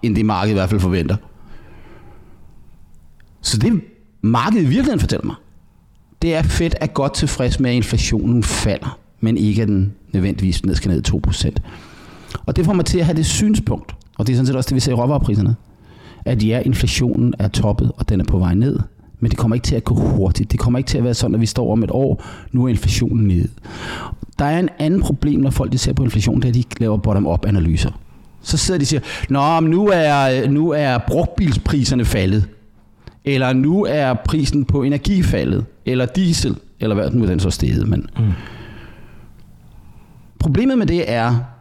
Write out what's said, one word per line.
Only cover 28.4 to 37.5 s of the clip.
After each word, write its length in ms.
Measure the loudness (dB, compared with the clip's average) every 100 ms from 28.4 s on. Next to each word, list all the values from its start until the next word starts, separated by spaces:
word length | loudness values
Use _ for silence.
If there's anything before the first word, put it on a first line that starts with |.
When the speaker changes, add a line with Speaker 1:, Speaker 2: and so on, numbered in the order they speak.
Speaker 1:
Så 140 | -4 -2
sidder 220 | 0 0
de 40 |
og 40 | 0
siger, 140 | -2 -4 -10 -2
"Nå, 300 | 0 2 2
men 100 | 2
nu 200 | 2 4
er, 560 | 4 4 2 2 2 0
nu 220 | 0 0
er 280 | 0 0 0
brugtbilspriserne 1080 | 0 -2 -2 0 0 0 0 0 0 0
faldet, 440 | 0 0 2 2 0 -4 -20 -20 -20 _ -20 -10
eller 280 | -2 0 2
nu 340 | 2 2 2 2
er 260 | 0 0
prisen 500 | 0 0 0 0 0
på 180 | 2 0
energi 400 | 2 0 0 2
faldet, 420 | 2 2 0 0 -2 -8 -4
eller 200 | -2 0
diesel," 500 | 0 0 2 0 -4 -8 -6
eller 140 | -2
hvad 160 | 0 0
nu 160 | 0 2
den 140 | 2
så 100 | 0